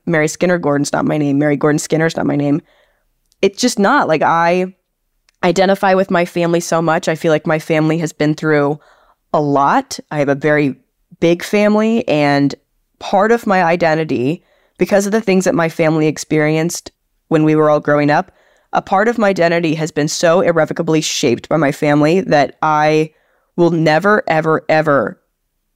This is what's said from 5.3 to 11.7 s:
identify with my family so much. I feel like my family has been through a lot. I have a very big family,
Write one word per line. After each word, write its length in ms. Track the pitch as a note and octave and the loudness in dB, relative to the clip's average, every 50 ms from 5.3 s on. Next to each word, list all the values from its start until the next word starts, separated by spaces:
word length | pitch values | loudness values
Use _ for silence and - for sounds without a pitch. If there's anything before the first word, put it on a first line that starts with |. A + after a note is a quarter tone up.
| _ _ - | _ _ -2
identify 520 | F3+ E3+ F#3+ F#3 F#3+ G3 G3 - G3 F#3+ | 0 2 2 2 2 2 2 2 2 2
with 160 | F#3 G3 - | 2 2 0
my 140 | F#3+ E3+ F3 | 0 -2 -2
family 360 | F3+ - F3 E3+ E3 E3+ E3+ | -2 -2 -2 -2 0 0 -2
so 200 | E3+ - E3+ E3 | -2 -2 -2 -2
much. 280 | E3+ D#3+ D#3 E3 - - | 0 0 0 -2 -2 -4
I 80 | D#3+ | -4
feel 160 | D#3 - E3 D#3 | -2 0 0 0
like 160 | D3+ - E3+ | 0 0 -2
my 100 | D#3 D#3 | -4 -4
family 400 | - - E3 D#3 D#3 D#3 D#3 E3 | -2 -2 -2 0 0 0 0 -2
has 140 | E3 D#3 - | -4 -6 -4
been 220 | - E3 D3+ D#3 | -2 -2 -2 -2
through 440 | - - D#3 D#3 D3 D3 C#3+ D3+ D3 _ _ _ _ _ _ _ _ _ _ - | -2 -2 0 0 2 0 0 -2 -6 _ _ _ _ _ _ _ _ _ _ -2
a 80 | E3 | -2
lot. 580 | D3+ C#3+ C#3+ C#3 C#3 C#3+ F#3+ C4+ C4 - - - - - D#3+ | 0 0 2 2 2 2 2 0 -2 -4 -10 -14 -12 -8 -4
I 60 | D3+ | -2
have 100 | C#3+ C3+ | 0 0
a 60 | C#3 | 0
very 400 | C#3 C#3 D3+ D3+ D3 D3+ C3+ B2+ - _ _ _ _ _ _ - - | 0 0 0 2 2 0 0 -4 -6 _ _ _ _ _ _ -8 -2
big 240 | - E3 F3 F3 - | 0 0 0 0 -2
family, 640 | - - G#3 G#3 G#3 | -2 0 0 2 2